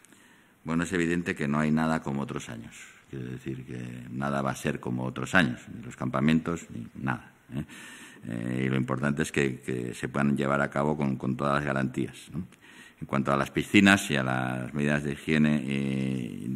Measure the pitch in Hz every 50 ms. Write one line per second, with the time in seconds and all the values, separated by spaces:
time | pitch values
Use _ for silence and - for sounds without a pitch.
0 | - - - - - - - - - _ _ _ - 78 82 82 85 82 95 87
1 | 85 82 87 87 85 95 80 - 78 71 73 76 78 76 76 80 80 80 78 80
2 | - 71 69 69 69 65 69 69 - - 58 57 57 - - - - - - -
3 | - - 69 65 62 62 64 64 - 67 65 65 65 69 64 62 62 60 60 62
4 | 62 62 60 65 69 69 69 69 67 67 65 - - 76 67 - - 62 62 62
5 | 64 64 64 64 65 - - 92 80 64 58 - - - - - - 62 - -
6 | 69 65 69 65 67 78 80 80 - 85 85 80 - - - 58 - - - -
7 | - 67 58 - - - - _ _ - - - - - - - - - - -
8 | - - - - - 57 58 58 58 62 64 64 65 65 65 65 64 65 65 65
9 | 71 71 71 73 73 - - 73 69 65 64 64 - 65 64 62 60 60 60 -
10 | - 65 65 69 69 71 71 69 69 69 69 69 69 69 - 71 71 76 78 76
11 | 73 69 65 64 - 65 64 64 71 71 71 71 73 71 67 69 67 64 - 69
12 | 62 57 - - - - - 80 92 - - - - - - - - - - -
13 | - - 67 69 65 69 69 69 67 - - 78 71 - - 104 98 98 98 98
14 | - - 73 67 65 65 64 65 64 62 64 64 62 62 65 71 73 73 73 73
15 | 73 71 69 - - 78 78 76 76 76 76 73 64 67 69 69 69 67 67 67
16 | 65 65 65 64 60 52 50 50 52 62 65